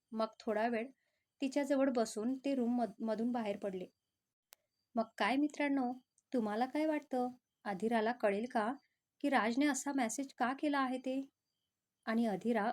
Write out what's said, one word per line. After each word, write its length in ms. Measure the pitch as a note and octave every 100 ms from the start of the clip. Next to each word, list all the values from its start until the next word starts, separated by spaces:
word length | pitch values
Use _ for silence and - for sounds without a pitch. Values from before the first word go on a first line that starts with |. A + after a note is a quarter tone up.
| _
मग 140 | A3 A3 -
थोडा 260 | - G#3+ A#3
वेळ 200 | A3+ C4 - _ _ _ _
तिच्याजवळ 480 | C4+ C#4+ C#4 C4+ C4+
बसून 460 | A#3+ A3 G#3+ A3+ C4
ते 160 | C#4
रूम 220 | C4+ A#3 A#3+
मध-, 260 | A3+ -
मधून 300 | A3+ G#3+ A#3
बाहेर 240 | A#3+ G#3+ G3+
पडले. 300 | G3+ F#3 F3+ _ _ _ _ _ _ - _ _ _
मग 100 | A3+ A3+ -
काय 180 | G#3 C4+
मित्रांनो, 560 | D4+ - C#4+ C#4 B3 B3+ - _ _
तुम्हाला 340 | B3+ G#3+ G#3+ C4
काय 200 | D4+ D#4
वाटतं? 420 | D4+ D4 B3+ B3 B3 _ _
आधिराला 480 | G#3+ F#3 A3 A#3 G#3+
कळेल 340 | B3+ G#3 G3+ B3
का 220 | A3+ G#3+ C#4 _ _ _ _
की 80 | C#4+
राजने 380 | B3+ G#3+ A#3+ D4
असा 260 | C4 C#4+
मेसेज 400 | C4+ A3+ - C#4
का 200 | - A#3+
केला 260 | C4+ D4+ C#4+
आहे 200 | B3+ B3+
ते? 220 | C4 C4+ C4+ _ _ _ _ _ _ _ -
आणि 200 | A3+ A#3
आधिरा 440 | F#3 A3+ A3+ G#3+